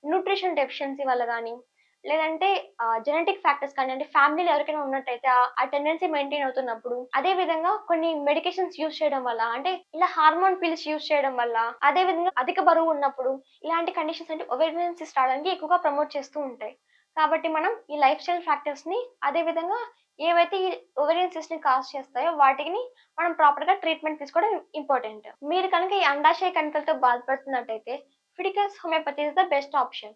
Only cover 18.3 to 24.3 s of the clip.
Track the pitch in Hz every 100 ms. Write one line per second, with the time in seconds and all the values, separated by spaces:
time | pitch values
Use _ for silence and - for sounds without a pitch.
18.3 | 349 339 285 294 277 320 392 494 _ 285
19.3 | 285 330 330 339 453 466 _ _ _ 311
20.3 | 339 339 381 370 339 - - 294 339 359
21.3 | 339 311 330 302 262 269 285 262 247 311
22.3 | 320 269 277 294 381 494 _ _ - 339
23.3 | 330 302 285 311 392 330 320 311 302 285